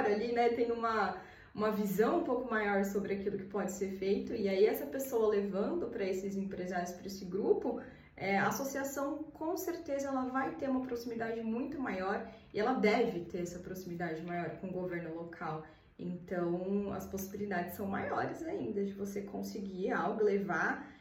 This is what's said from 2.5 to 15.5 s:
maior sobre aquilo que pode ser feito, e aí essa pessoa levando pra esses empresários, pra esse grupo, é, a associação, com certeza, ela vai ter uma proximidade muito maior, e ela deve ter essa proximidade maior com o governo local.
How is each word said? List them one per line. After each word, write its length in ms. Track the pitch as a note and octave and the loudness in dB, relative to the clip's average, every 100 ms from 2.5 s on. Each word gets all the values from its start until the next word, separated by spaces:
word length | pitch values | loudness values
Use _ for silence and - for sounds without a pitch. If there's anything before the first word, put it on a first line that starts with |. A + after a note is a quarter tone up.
maior 320 | A3 G3+ G3+ | 0 4 4
sobre 300 | G3+ G#3 F#3+ | 4 2 0
aquilo 240 | G3 G#3 G3 | 0 -2 -2
que 80 | |
pode 280 | - G#3 G3 | -2 -2 -2
ser 160 | - G3 - | -2 -4 -2
feito, 340 | F#3+ G3+ - | 2 2 0
e 160 | A3+ G3 | 0 2
aí 160 | F#3+ | 6
essa 220 | G#3+ D4 C#4+ | 6 6 -2
pessoa 420 | C4+ C4 A#3+ G#3+ | -4 0 4 4
levando 580 | G3+ G3+ F#3 A#3 F4 - | 4 2 0 0 0 -2
pra 140 | G#3+ | -2
esses 320 | F#3+ F#3+ G3+ | 0 0 -2
empresários, 580 | G3 G3 - F3+ F3+ F3 | -2 -4 -4 -4 -2 -2
pra 140 | - G3 | -6 -8
esse 200 | - F3+ | -8 -6
grupo, 520 | F#3 B3+ - C4+ A#3 - - - - | 0 2 2 0 -4 -6 -14 -18 -6
é, 220 | F#3+ G3 | 0 4
a 100 | E3 | 4
associação, 720 | - C4+ C#4 C4+ C#4+ C#4 D4+ D#4 | 2 -2 -2 -4 -2 -2 -4 -6
com 200 | - D#4+ | -6 -2
certeza, 540 | F#4 - E4+ - C#4 C#4 | -2 -2 -4 -2 -2 0
ela 160 | C4+ B3+ | 0 0
vai 240 | C4 C4+ | 0 -2
ter 160 | - C4+ | -2 0
uma 100 | B3+ | 0
proximidade 640 | B3+ A#3+ B3 A3+ A3+ A#3 | 0 -4 -4 -4 -2 -2
muito 360 | A3+ A3+ D4 D4 | -2 -2 -2 -2
maior, 480 | B3 F#3+ F#3+ G#3+ - - - | -2 -2 0 -2 -4 -12 -8
e 40 | - | 0
ela 140 | A#3 | 2
deve 480 | B3+ G3+ A#3+ G#3+ E3+ | 4 6 6 4 0
ter 220 | E3+ F#3 | -4 -4
essa 160 | E3+ F3 | -4 -6
proximidade 640 | - F#3+ F3 E3+ F3 D#3+ | -8 -8 -6 -4 -4 -4
maior 260 | F3 F3 D#3+ D#3 | -4 -4 -4 -6
com 80 | F#3+ | -6
o 40 | |
governo 420 | F3+ F3+ F3 E3 | -4 -4 -4 -4
local. 480 | E3 E3+ - E3+ | -6 -8 -8 -6